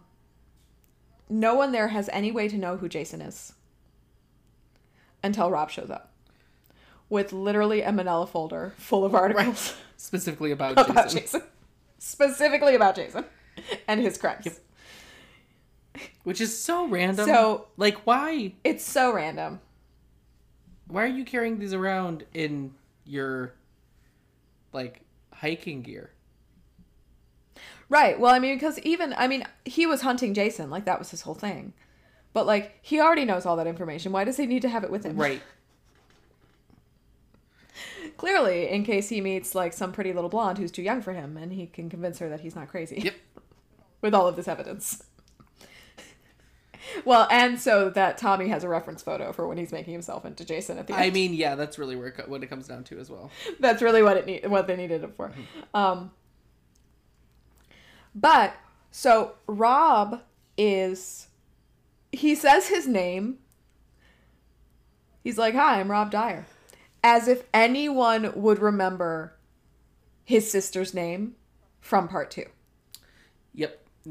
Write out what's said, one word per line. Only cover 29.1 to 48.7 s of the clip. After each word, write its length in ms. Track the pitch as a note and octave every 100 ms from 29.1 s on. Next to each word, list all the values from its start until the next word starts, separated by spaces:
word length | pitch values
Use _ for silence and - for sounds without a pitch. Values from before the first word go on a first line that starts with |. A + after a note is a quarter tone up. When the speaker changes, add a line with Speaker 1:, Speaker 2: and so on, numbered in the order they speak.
| -
Speaker 1:
I 100 | B3+
mean, 160 | C4+ - -
he 200 | - D#4+ E4
was 140 | C4+
hunting 320 | C4 B3 A3+
Jason. 340 | G3+ G#3 A3 D3
Like, 160 | E3+
that 140 | G3+ F#3
was 100 | -
his 100 | E3
whole 120 | D3
thing. 400 | E3 G#3 E3+ - - _ _ _ _ _
But, 120 | A3
like, 320 | G#3 G#3 G3+ _
he 160 | - D4+
already 240 | D#4+ E4
knows 200 | B3+ F#3 F3
all 80 | E3+
that 80 | D#3+
information. 440 | E3+ E3+ D3+ F#3+
Why 120 | F#3+
does 140 | G#3 C4
he 80 |
need 160 | C4 B3
to 80 | B3
have 140 | A3+
it 80 | -
with 120 | G#3
him? 140 | G3 D#3
Speaker 2:
Right. 220 | D3 C3 -
Speaker 1:
<laughs> 40 | _ _ _ _ _ _ _ _ _ _ _ _ _ _ _ _ _ _ _ _ _ _ - - - D#4+ -
Clearly, 520 | F4 F#4+ A3+ F3 E3+
in 140 | G3+
case 260 | G#3 G3+ G#3
he 120 | A3
meets, 340 | F#3+ F#3+ F3+
like, 180 | F#3 F3
some 180 | - F#3
pretty 220 | G3 F#3
little 160 | F3 F3
blonde 280 | G#3+ G#3 F3+
who's 140 | E3+
too 100 | -
young 200 | F#3 B3+
for 120 | G#3
him, 240 | F3+ C#3+ D#3
and 160 | E3
he 120 | F#3+ E3+
can 220 | - E3+
convince 300 | E3+ F3 E3+
her 100 | E3
that 120 | D3+
he's 140 | E3
not 120 | E3 C#3
crazy. 340 | F#3 D#3+ -
Speaker 2:
Yep. 100 | - - _ - _ _
Speaker 1:
<laughs> 420 | _ _ _ -
With 120 | G#3+
all 140 | G#3 F3+
of 80 |
this 120 | F3 -
evidence. 560 | D#3+ - G#3 - - - _ _ _ _ _ - - - - - _ _ _ _ _ _ - - G#4+
Well, 220 | B3+ A#3+ A3
and 300 | A#3+ B3 B3
so 300 | B3 G#3 F#3+
that 260 | F#3+ F#3 -
Tommy 300 | A3+ G3 F#3+
has 160 | D#3+
a 60 |
reference 340 | F3